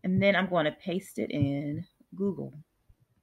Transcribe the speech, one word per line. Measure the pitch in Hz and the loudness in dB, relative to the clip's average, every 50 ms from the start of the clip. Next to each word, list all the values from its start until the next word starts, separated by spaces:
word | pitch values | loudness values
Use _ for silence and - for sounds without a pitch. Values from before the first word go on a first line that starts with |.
And | - 185 185 190 | 0 2 2 4
then | 196 202 196 | 4 4 4
I'm | 175 190 185 | 4 2 2
gonna | 180 170 156 151 - - - | 2 2 2 2 -2 -4 -6
paste | 190 170 190 - - - - | -4 -4 -4 -6 -6 -6 -6
it | - - | -4 -4
in | - 147 143 139 139 143 147 147 147 - 170 _ _ _ _ _ - | 0 0 0 0 0 -2 -4 -4 -6 -6 -8 _ _ _ _ _ -8
Google. | 175 196 202 175 143 139 135 135 147 151 _ _ _ _ _ - _ _ _ _ _ | -4 -2 -2 -2 -4 -8 -10 -12 -16 -20 _ _ _ _ _ -20 _ _ _ _ _